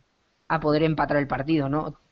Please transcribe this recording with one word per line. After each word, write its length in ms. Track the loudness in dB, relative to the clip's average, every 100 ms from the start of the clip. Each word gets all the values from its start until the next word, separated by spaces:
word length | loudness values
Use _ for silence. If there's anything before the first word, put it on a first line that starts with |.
| _ _ _ _ _
a 100 | -2
poder 220 | 2 2
empatar 340 | 2 2 0 0
el 100 | 0
partido, 400 | -4 0 0 0
¿no? 320 | -2 -4 -10 _